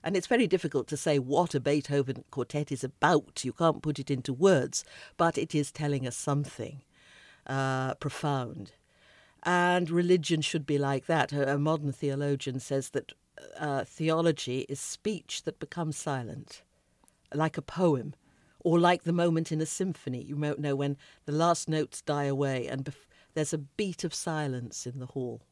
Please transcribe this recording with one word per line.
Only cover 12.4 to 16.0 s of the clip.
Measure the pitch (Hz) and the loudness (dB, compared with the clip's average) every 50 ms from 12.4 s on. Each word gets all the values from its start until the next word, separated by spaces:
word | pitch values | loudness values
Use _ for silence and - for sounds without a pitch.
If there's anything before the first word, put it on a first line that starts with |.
| - 139 127 131 | -2 -6 -6 -6
says | - - 139 135 131 - | -6 -2 -2 -2 -2 -2
that, | - 139 - - - _ _ _ _ - - - - - | -4 -6 -6 -6 -18 _ _ _ _ -20 -20 -18 -10 -6
uh, | 156 151 139 135 - | -4 -2 -2 -2 -4
theology | - - - 156 160 160 160 170 170 151 - - - 123 135 - - | -6 -6 -2 0 2 2 4 4 4 2 2 -2 -4 -4 -4 -4 -4
is | 143 139 | -6 -8
speech | - - - - _ 214 220 - - - - - - | -8 -10 -10 -4 _ -4 -4 -4 -6 -8 -10 -6 -6
that | - - _ | -8 -8 _
becomes | - - - 175 170 156 147 | -12 -10 -6 -4 -4 -4 -4
silent, | - | -4